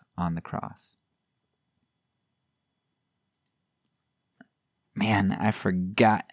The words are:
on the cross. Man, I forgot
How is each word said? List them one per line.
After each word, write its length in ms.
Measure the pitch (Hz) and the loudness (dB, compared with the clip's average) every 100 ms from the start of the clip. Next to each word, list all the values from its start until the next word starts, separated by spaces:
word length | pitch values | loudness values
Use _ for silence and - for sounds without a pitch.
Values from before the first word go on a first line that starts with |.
| _ - | _ -6
on 180 | 87 82 | -4 -6
the 60 | |
cross. 520 | - - - - - _ _ _ _ _ _ _ _ _ _ _ _ _ _ _ _ _ _ _ _ _ _ _ _ _ _ _ _ _ _ _ _ _ _ _ - _ _ _ _ | -8 -10 -10 -14 -20 _ _ _ _ _ _ _ _ _ _ _ _ _ _ _ _ _ _ _ _ _ _ _ _ _ _ _ _ _ _ _ _ _ _ _ -20 _ _ _ _
Man, 420 | - 107 101 98 - | -4 0 2 2 0
I 120 | 104 | -2
forgot 720 | - 107 92 92 104 113 104 - | 0 0 0 0 4 4 4 -2